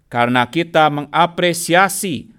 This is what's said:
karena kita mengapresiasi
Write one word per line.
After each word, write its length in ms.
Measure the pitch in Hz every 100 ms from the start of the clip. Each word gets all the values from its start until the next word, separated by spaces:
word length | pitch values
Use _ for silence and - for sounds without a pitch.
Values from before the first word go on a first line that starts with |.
| _
karena 340 | 123 120 123 120
kita 480 | 160 165 165 151
mengapresiasi 1400 | 147 143 156 170 170 175 170 - 170 190 - 196 120 -